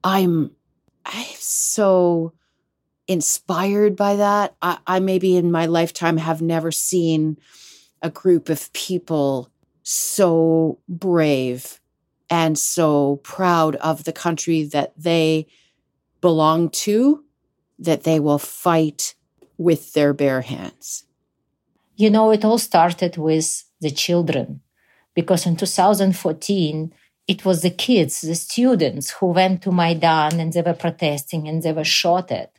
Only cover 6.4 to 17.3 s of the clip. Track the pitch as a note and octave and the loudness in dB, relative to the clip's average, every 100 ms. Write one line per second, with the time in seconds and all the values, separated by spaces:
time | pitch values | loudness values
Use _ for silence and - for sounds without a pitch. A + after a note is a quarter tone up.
6.4 | E3 E3 E3 D#3+ - F#3 E3 D#3+ D#3 D3+ | -2 -2 -4 -6 -2 0 0 0 0 -4
7.4 | _ - - - _ _ E3 - F#3 E3+ | _ -20 -20 -20 _ _ -10 -2 2 2
8.4 | E3+ D3+ - - - F3+ F3 D#3 C#3 C3+ | 2 -6 -6 -12 -6 -6 -2 -2 0 -2
9.4 | A#2+ _ _ _ - - - - F#3 E3 | -8 _ _ _ -8 -6 -4 2 2 4
10.4 | E3 D#3+ D#3+ - - F3 F#3+ E3+ D#3 C3+ | 4 2 0 -4 -12 -6 0 2 2 0
11.4 | B2+ B2 - - _ _ _ _ _ E3+ | -2 -6 -12 -20 _ _ _ _ _ 0
12.4 | D#3+ D3+ - - D#3+ D3 C#3 C#3+ - - | 0 0 -2 0 2 2 0 -2 -8 -4
13.4 | F#3 E3+ D#3 C#3+ D#3 D#3+ E3 D#3+ F3 E3 | 0 2 0 0 -4 -4 -6 -6 -4 -4
14.4 | - D#3+ D3 D3 C#3+ - E3 E3 D#3+ D#3 | -2 -2 -2 -4 -6 -6 0 2 2 0
15.4 | D#3 _ _ _ _ _ _ _ F3 D#3+ | -4 _ _ _ _ _ _ _ 2 4
16.4 | D#3 D#3+ E3+ - - G#3 C4+ D4 _ | 4 4 0 -2 -2 2 2 2 _